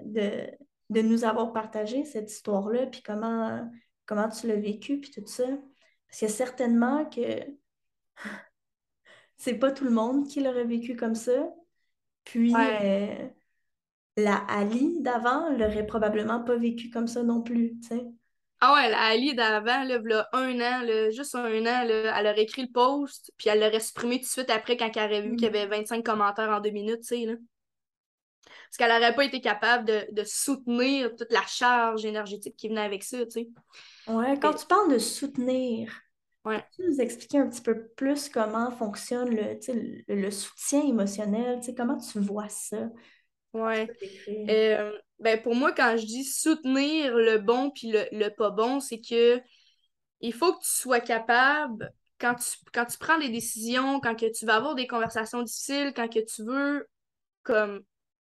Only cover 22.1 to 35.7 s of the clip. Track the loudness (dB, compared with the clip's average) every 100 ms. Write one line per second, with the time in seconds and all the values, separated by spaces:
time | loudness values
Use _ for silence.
22.1 | 2 2 2 0 -2 -2 2 4 2 -4
23.1 | -10 -20 -4 2 4 4 2 -2 -4 -2
24.1 | -2 -2 -4 0 -2 0 -2 0 -2 -2
25.1 | -2 -2 0 0 0 -2 -4 -2 -4 -2
26.1 | 0 0 0 0 0 -2 -2 -4 -4 -4
27.1 | -4 -4 -6 -10 _ _ _ _ _ _
28.1 | _ _ _ _ -20 -14 0 4 6 6
29.1 | 4 2 0 -2 0 2 2 2 0 -2
30.1 | -6 -4 -4 -2 -2 0 2 2 2 0
31.1 | -4 0 0 0 0 4 4 2 0 -4
32.1 | -4 -6 -10 -12 -10 -6 -4 -2 -6 -6
33.1 | -6 -6 -6 -10 -14 _ -20 -20 -16 -4
34.1 | 0 0 2 2 0 4 4 6 4 2
35.1 | -4 -6 -4 0 0 0